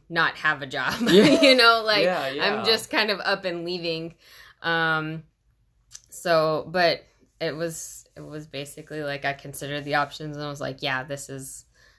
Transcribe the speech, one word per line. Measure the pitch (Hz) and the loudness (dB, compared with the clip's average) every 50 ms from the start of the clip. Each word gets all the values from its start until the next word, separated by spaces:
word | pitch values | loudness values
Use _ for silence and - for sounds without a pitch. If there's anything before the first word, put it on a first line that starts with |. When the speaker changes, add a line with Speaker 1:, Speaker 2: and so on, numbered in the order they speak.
| _ - | _ -6
Speaker 1:
not | 165 165 160 143 - | -2 0 0 0 0
have | - - 156 151 139 143 | -2 -2 -2 -2 -2 -4
a | |
job. | 135 143 139 127 143 - - | -6 -6 -4 -2 -2 -2 -2
<laughs> | 233 226 | 2 6
Speaker 2:
Yeah. | 170 196 226 302 269 330 302 | 8 8 8 8 8 8 8
Speaker 1:
You | 269 262 | 8 8
know, | 254 233 233 233 226 220 | 8 8 6 6 6 4
like, | 220 214 202 175 | 2 2 2 2
Speaker 2:
Yeah, | 180 180 156 139 | 2 0 0 -2
Speaker 1:
I'm | 135 135 | -4 -4
Speaker 2:
yeah. | 147 180 202 - - 220 | -2 -2 -2 -2 0 2
Speaker 1:
just | 220 226 220 226 - | 2 2 0 0 -2
kind | - 277 208 220 | 0 0 0 0
of | 196 175 | -2 -2
up | - 196 196 190 190 | -2 -2 -2 -2 -4
and | 185 170 170 170 | -6 -6 -6 -6
leaving. | 175 180 175 170 170 160 160 165 170 - _ _ - - - - - - _ - | -6 -6 -4 -4 -4 -6 -6 -8 -10 -14 _ _ -20 -20 -20 -20 -20 -16 _ -4
Um, | 170 165 165 165 160 160 156 156 156 160 160 - _ _ _ _ _ _ _ _ _ _ _ _ _ - - _ _ | 0 0 2 2 2 2 0 -2 -4 -6 -8 -10 _ _ _ _ _ _ _ _ _ _ _ _ _ -20 -20 _ _
so, | - - - 180 165 160 156 156 156 143 - 160 | -12 -6 0 2 4 4 4 2 0 -2 -4 -2
but | 165 185 175 165 131 - - _ _ _ _ _ _ - | 0 2 2 2 2 0 -6 _ _ _ _ _ _ -6
it | 165 165 143 | -6 -4 -4
was, | 156 170 170 160 - - - - - - _ _ | -4 -6 -6 -6 -8 -10 -12 -14 -16 -20 _ _
it | 156 147 | -18 -16
was | 147 151 156 151 | -14 -14 -14 -14
basically, | 156 - 139 143 143 - 160 156 - 151 156 147 | -12 -12 -12 -10 -12 -14 -16 -16 -12 -10 -8 -6
like, | 143 139 143 143 | -6 -6 -4 -4
I | 139 139 | -4 -4
considered | 139 - 143 135 - 147 139 147 147 143 | -6 -8 -12 -12 -10 -8 -8 -8 -8 -4
the | 147 147 | -2 0
options | 147 143 143 - - 156 151 147 | 0 0 -2 -6 -10 -10 -10 -10
and | 147 147 | -8 -8
I | 147 | -10
was | 143 139 | -8 -8
like, | 135 135 135 135 143 | -8 -8 -8 -6 -4
"Yeah, | 139 131 131 131 | -4 -4 -4 -4
this | 135 139 139 - - | -8 -10 -10 -10 -12
is, | 135 135 135 - - - - _ _ _ _ _ _ | -12 -12 -12 -12 -14 -16 -18 _ _ _ _ _ _